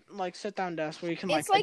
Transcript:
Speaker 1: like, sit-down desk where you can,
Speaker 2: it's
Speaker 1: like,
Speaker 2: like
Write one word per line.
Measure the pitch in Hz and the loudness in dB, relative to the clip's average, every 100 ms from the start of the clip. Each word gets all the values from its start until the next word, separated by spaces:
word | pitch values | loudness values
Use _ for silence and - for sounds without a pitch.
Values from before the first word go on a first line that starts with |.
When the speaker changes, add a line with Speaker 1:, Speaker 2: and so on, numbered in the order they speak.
| - | -14
Speaker 1:
like, | 202 185 - | -4 -4 -4
sit-down | 208 202 185 160 | -6 -2 -2 -2
desk | 156 160 | -4 -4
where | 175 | -4
you | 165 | -2
can, | - | 0
Speaker 2:
it's | 302 - | 0 4
Speaker 1:
like, | |
Speaker 2:
like | 403 | 4